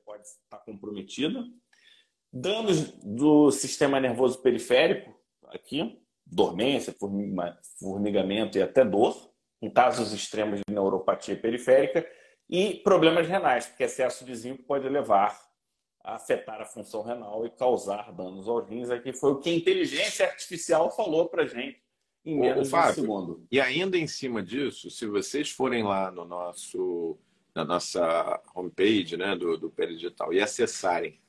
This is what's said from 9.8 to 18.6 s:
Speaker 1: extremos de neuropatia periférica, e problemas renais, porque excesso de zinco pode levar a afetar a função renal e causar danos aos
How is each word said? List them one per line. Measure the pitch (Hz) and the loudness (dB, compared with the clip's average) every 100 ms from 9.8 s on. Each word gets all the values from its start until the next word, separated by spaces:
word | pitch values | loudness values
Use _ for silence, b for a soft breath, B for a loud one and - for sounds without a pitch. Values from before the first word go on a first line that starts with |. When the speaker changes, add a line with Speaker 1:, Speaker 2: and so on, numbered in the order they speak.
| 127 135 107 | 4 4 -2
Speaker 1:
extremos | 104 - 107 107 101 101 | -4 -6 -4 -2 -2 -4
de | |
neuropatia | 104 98 95 - 92 - 98 | 0 0 0 0 -2 -2 -4
periférica, | 113 120 131 131 107 165 - B B B - | -2 -2 4 4 4 0 -4 B B B -6
e | 180 202 - | 0 0 0
problemas | 202 185 160 170 156 | 4 6 6 4 2
renais, | 190 170 123 - | 0 2 0 -2
porque | - | -4
excesso | 123 - 127 - 127 | -4 0 -2 -2 -12
de | 120 | -12
zinco | 120 135 | -10 -10
pode | - 139 135 | -4 -2 0
levar | 143 113 98 104 - _ _ _ _ _ _ | -2 4 4 4 0 _ _ _ _ _ _
a | - 113 | -12 -10
afetar | - 127 - 107 | -2 -2 -2 -12
a | 110 | -14
função | 117 101 110 | -14 -12 -10
renal | 107 120 107 107 117 | -8 -10 -8 -6 -6
e | |
causar | - 127 110 98 101 98 | 0 2 2 0 -6 -8
danos | 87 92 95 95 | -10 -10 -10 -4
aos | 117 | -4